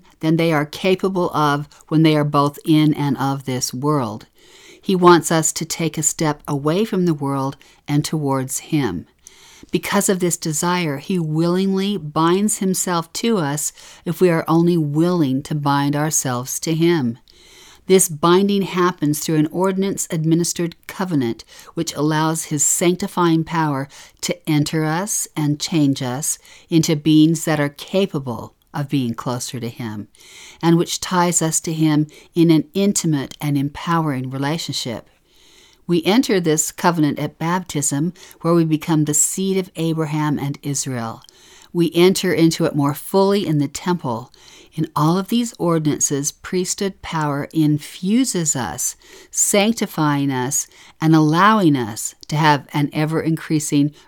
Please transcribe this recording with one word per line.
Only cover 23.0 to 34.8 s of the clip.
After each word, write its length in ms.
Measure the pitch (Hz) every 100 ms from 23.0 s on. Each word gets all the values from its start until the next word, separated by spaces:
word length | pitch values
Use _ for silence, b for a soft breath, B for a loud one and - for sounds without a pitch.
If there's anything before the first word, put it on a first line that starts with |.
| 202 - 170 160 160
power 420 | 170 156 135 135 B B _
to 300 | - 175 -
enter 340 | 151 147 160
us 420 | 156 160 208 - - -
and 200 | 147 147
change 440 | - 165 143 131
us 360 | 127 127 160 - B B -
into 300 | 170 156 151
beings 480 | 160 156 156 165 -
that 160 | 151
are 80 | 143
capable 840 | - - 190 196 156 131 110 - _ _
of 160 | 160 139
being 240 | 143 123
closer 480 | 117 - 120 - 123
to 80 | 113
him, 400 | - 117 107 98 B B B B B
and 160 | 165 170
which 220 | 165 -
ties 420 | - 180 175 170
us 200 | 160 -
to 100 | -
him 360 | 160 156 151 151 B B 175
in 160 | 165
an 140 | 156 -
intimate 640 | 196 196 202 170 147 131 -
and 180 | 151 143
empowering 720 | 143 147 - 170 156 127 131
relationship. 800 | 135 139 165 - -